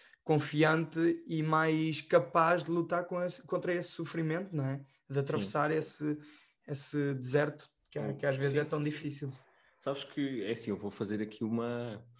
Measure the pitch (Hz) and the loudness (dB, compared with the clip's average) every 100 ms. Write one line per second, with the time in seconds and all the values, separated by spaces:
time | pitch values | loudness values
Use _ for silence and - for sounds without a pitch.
0 | - _ - 151 143 147 156 160 156 165 | -20 _ 2 2 2 4 6 6 2 2
1 | 170 170 - 160 156 156 160 156 160 147 | 2 2 -2 -2 2 4 4 2 0 -2
2 | - 170 - 175 160 175 151 170 165 175 | 4 4 6 4 6 4 2 0 0 -2
3 | 180 180 180 - - 180 185 175 170 - | -2 -4 -4 -6 -4 -2 0 -2 -4 -8
4 | 165 165 160 165 196 160 135 139 - _ | -6 -2 -2 -2 -2 -2 -2 -4 -8 _
5 | - 139 139 151 - 156 151 156 151 - | -4 -2 0 -2 0 0 2 0 -2 -4
6 | 151 147 - - _ _ - 139 - 147 | -4 -4 -8 -20 _ _ -10 -8 -4 -2
7 | 143 135 123 143 151 151 - _ _ 147 | 0 -2 0 2 2 -2 -14 _ _ -6
8 | 139 135 143 135 139 139 151 151 147 151 | -6 -2 0 2 2 2 0 0 -2 -2
9 | 156 139 139 - _ _ _ _ - 139 | -6 -6 -8 -10 _ _ _ _ -4 -4
10 | - - 139 127 98 117 113 95 101 - | -6 -2 -2 -2 -2 -4 -2 -4 -4 -4
11 | 101 104 107 - 110 117 117 120 120 104 | -2 -2 -4 -4 -2 -2 -2 -4 -6 -10
12 | - - | -14 -20